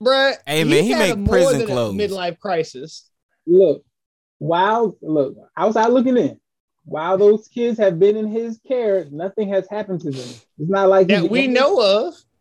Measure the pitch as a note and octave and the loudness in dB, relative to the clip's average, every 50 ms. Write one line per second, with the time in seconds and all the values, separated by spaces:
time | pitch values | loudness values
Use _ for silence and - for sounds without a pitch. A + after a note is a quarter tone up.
0 | G#3+ B3 C4+ C4+ C4+ C4+ B3+ - _ - D3+ D#3 D#3+ - - D3 E3 A#3 G4 D#4+ | 0 0 2 2 2 0 -2 -4 _ -4 -2 -2 0 2 2 2 2 2 0 0
1 | - - A#3+ G3+ G3+ G#3 G#3+ - - - - - - - B2+ B2+ A#2 G#2+ G2 G3+ | 0 0 0 -2 -2 0 2 4 4 4 2 0 -2 -2 -2 -2 -2 -4 -2 -4
2 | G#3 G3+ G3 F#3+ F3+ F3 E3+ - _ G3+ F#3 E3 D#3+ - - B2+ C#3 D#3+ - - | -4 -4 -4 -6 -6 -8 -8 -8 _ -4 -4 -4 -4 -6 -8 -16 -18 -18 -18 -20
3 | _ _ _ _ _ _ _ _ _ - E3+ F#3+ G3 E3 C3+ - _ _ _ _ | _ _ _ _ _ _ _ _ _ 2 4 4 6 4 2 -2 _ _ _ _
4 | _ _ _ _ _ _ _ _ D3 D3+ E3 E3+ F#3 G3+ A3 A#3 A#3 G#3 - _ | _ _ _ _ _ _ _ _ -6 -4 0 0 0 0 0 0 0 -2 -4 _
5 | - D#3 D#3 D3+ C3+ B2+ - - - _ _ - F3 A3+ A3 A3+ A3 A#3 B3 C4 | -8 -2 0 0 0 -2 -4 -14 -20 _ _ -2 -2 0 0 2 2 2 2 2
6 | A#3 C4 B3+ A#3+ E3+ C3+ - - _ _ _ _ _ _ _ _ _ D3 C#3 D3+ | 2 2 2 2 0 0 -4 -8 _ _ _ _ _ _ _ _ _ -10 -10 -6
7 | D#3+ F3 F#3+ F#3+ G#3 G#3 G#3+ G#3+ G#3+ _ _ A#3+ A#3+ A#3+ A3+ A3+ G#3+ F#3+ F3 D#3+ | -4 -2 0 2 4 4 4 2 -2 _ _ -4 -4 -4 -2 0 0 0 2 2
8 | F#3+ G3+ G#3+ A3 G#3+ G#3+ G#3+ A3+ A#3 A#3 A3+ - _ _ C4 B3 A#3 G#3+ G3 F#3+ | 2 2 2 0 -4 -6 -6 -6 -6 -8 -10 -14 _ _ -4 -4 -2 0 -2 -2
9 | E3 C#3+ C#3+ D3 E3+ G3+ - - G#3+ G3 G3 F#3+ F#3 - G#3 G#3+ G#3 G3 F#3+ E3 | -4 -6 -10 -10 -10 -8 -6 -6 -6 -2 -2 -4 -4 -4 -10 -10 -8 -8 -8 -8
10 | E3 D#3 C3+ C3 B2 B2 A#2+ A#2 _ _ _ - D3+ E3 F#3+ G3 G3 F#3+ F#3+ F#3+ | -8 -8 -10 -10 -12 -14 -16 -20 _ _ _ -10 -6 -2 -2 2 2 4 4 4
11 | F#3 F3 G3+ G3 E3 E3+ G#3+ B3+ C4+ C4 B3 B3 C4+ D4 G4+ D#4+ A3 G3 G3 G#3 | 4 4 2 2 2 0 0 0 0 0 2 2 2 2 2 2 2 2 2 2
12 | A#3+ F4+ D#4+ - _ _ _ _ | 0 -4 -8 -14 _ _ _ _